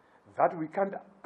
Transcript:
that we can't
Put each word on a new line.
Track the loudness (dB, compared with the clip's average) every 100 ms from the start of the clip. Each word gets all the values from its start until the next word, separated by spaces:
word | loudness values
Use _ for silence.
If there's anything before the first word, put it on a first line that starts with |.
| _ -20 -8 2
that | 2 2
we | -4
can't | -2 -2 -4 -12 -16